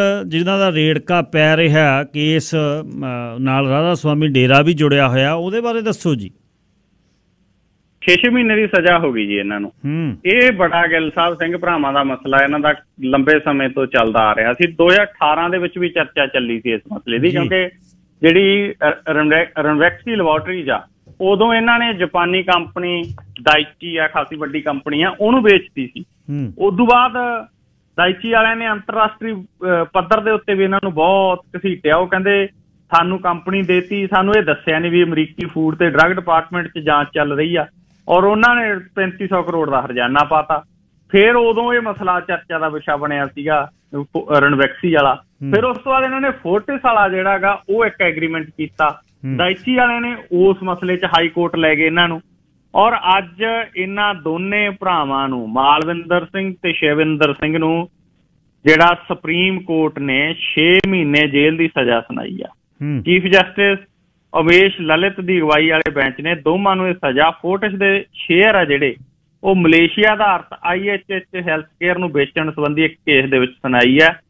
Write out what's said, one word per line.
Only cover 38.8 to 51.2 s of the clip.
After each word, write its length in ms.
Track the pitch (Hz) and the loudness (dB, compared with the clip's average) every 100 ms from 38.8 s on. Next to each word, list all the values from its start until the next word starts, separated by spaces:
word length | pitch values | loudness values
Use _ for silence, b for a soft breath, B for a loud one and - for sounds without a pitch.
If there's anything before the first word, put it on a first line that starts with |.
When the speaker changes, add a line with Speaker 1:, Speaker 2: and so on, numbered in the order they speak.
| 180 - | -6 -4
Speaker 2:
ਪੈਂਤੀ 320 | 190 180 196 | -4 -4 -4
ਸੌ 160 | 190 | -2
ਕਰੋੜ 260 | 170 165 147 | -2 -2 -2
ਦਾ 160 | 135 127 | -2 -2
ਹਰਜਾਨਾ 380 | 123 120 139 | -2 0 2
ਪਾਤਾ। 400 | 147 156 151 151 - _ _ _ _ | 2 0 0 -4 -6 _ _ _ _
ਫਿਰ 260 | 196 214 240 | 4 4 4
ਉਦੋਂ 380 | 233 220 240 | 2 0 0
ਇਹ 80 | 240 | -2
ਮਸਲਾ 380 | 226 202 190 180 | -2 -4 -2 -2
ਚਰਚਾ 400 | 175 170 - 165 | -4 -6 -6 -6
ਦਾ 100 | 156 | -4
ਵਿਸ਼ਾ 260 | 151 151 147 | -4 -4 -4
ਬਣਿਆ 300 | 147 143 139 | -2 -4 -6
ਸੀਗਾ, 460 | 147 147 151 139 _ _ 143 | -6 -2 -2 -2 _ _ -10
ਅ, 440 | 143 165 - 147 | -8 -8 0 4
ਰਣਵੈਕਸੀ 540 | 139 139 135 - 175 | 4 4 2 0 0
ਵਾਲਾ। 300 | 160 139 127 _ _ | 2 2 0 _ _
Speaker 1:
ਹੂੰ। 80 | 139 | -2
Speaker 2:
ਫਿਰ 120 | 196 | 0
ਉਸ 140 | 254 240 | 0 -2
ਤੋਂ 140 | 269 | -2
ਬਾਅਦ 120 | 262 | 0
ਇਹਨਾਂ 180 | 262 262 | 0 -2
ਨੇ 80 | 277 | -4
ਫੋਰਟਿਸ 520 | 262 170 202 208 277 254 | -4 -2 -2 -2 -2 0
ਵਾਲਾ 240 | 220 196 | 2 2
ਜਿਹੜਾ 280 | 185 185 196 | 0 -2 0
ਗਾ, 260 | 190 202 - | 0 -2 -2
ਉਹ 160 | 208 220 | 0 0
ਇੱਕ 160 | - | 0
agreement 480 | 180 156 160 160 156 | -2 -2 -4 -4 -8
ਕੀਤਾ। 520 | - 156 - 156 147 _ _ 131 | -10 -8 -2 -2 -2 _ _ -6
Speaker 1:
ਹੂੰ। 120 | 131 | -2
Speaker 2:
ਦਾਈਚੀ 380 | 175 185 - 254 | -2 -2 -2 0
ਵਾਲਿਆਂ 260 | 247 240 | 0 0
ਨੇ 140 | 240 233 - | -6 -10 -4
ਉਸ 260 | 175 190 190 | 2 2 2
ਮਸਲੇ 340 | 185 180 180 180 | -2 -4 -4 -4
'ਚ 80 | 185 | 0
ਹਾਈ 220 | 170 | 0